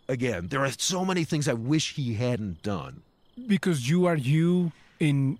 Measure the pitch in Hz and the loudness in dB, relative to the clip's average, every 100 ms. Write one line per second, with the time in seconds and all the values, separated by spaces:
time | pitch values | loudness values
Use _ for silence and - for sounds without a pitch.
0 | - 127 123 95 90 139 139 117 - 180 | -6 -2 0 -2 -2 -2 -2 -2 -2 -2
1 | 185 185 156 156 139 117 120 156 - - | 0 0 0 0 0 -2 0 0 0 -4
2 | 123 107 123 123 104 80 104 95 65 67 | -4 0 0 -2 -4 -6 -4 -4 -6 -14
3 | - _ _ - 247 196 185 151 120 175 | -20 _ _ -8 -2 0 0 0 2 2
4 | 180 160 123 156 170 180 170 - - - | 2 2 2 2 4 2 0 -4 -12 -2
5 | 156 139 135 | 2 2 0